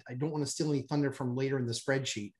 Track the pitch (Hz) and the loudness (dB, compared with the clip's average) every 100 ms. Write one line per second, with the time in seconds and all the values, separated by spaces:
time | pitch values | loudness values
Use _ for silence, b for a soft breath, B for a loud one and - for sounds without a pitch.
0 | - 123 151 151 139 - 156 139 139 147 | -8 -4 -2 0 -2 0 0 0 2 2
1 | 139 139 127 127 135 135 120 113 - 131 | 2 0 -2 0 2 2 0 -2 0 0
2 | 123 110 104 | 0 -4 -6